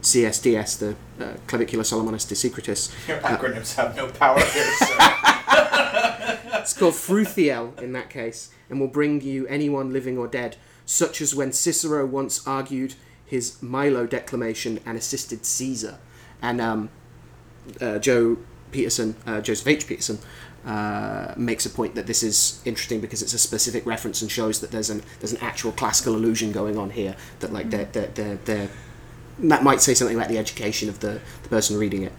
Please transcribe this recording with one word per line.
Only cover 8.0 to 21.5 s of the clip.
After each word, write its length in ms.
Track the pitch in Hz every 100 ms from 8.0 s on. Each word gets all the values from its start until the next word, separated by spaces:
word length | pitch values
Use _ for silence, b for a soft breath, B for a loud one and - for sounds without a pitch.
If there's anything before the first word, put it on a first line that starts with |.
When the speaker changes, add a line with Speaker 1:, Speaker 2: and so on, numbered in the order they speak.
| -
Speaker 1:
case, 400 | 139 113 - - b b
and 100 | 139
will 80 | 135
bring 320 | 143 147 147
you 260 | 135 135 131
anyone 440 | 143 147 139 131
living 260 | 135 127 127
or 100 | 117
dead, 280 | 123 120 - b b b
such 340 | - 170 -
as 160 | 151 135
when 160 | 135
Cicero 540 | 131 170 156 160 151 135
once 400 | 135 135 - -
argued 480 | 135 135 135 131 - b b b
his 360 | 131 120 -
Milo 460 | 123 131 143 127 120
declamation 720 | 127 - 123 113 110 120 110 -
and 120 | 113
assisted 480 | - 135 - 113 -
Caesar. 520 | - 131 123 107 - - B B B
And, 200 | 120 120
um, 280 | 113 110 107 - - - - - - - - -
uh, 180 | 123 107
Joe 380 | 135 123 117 113 - - -
Peterson, 440 | 135 117 113 110 110 -
uh, 140 | 107
Joseph 260 | 107 107 131
H. 200 | 151 -
Peterson, 320 | - - 107 B B B B -
uh, 680 | 107 107 104 107 104 90 95
makes 300 | 120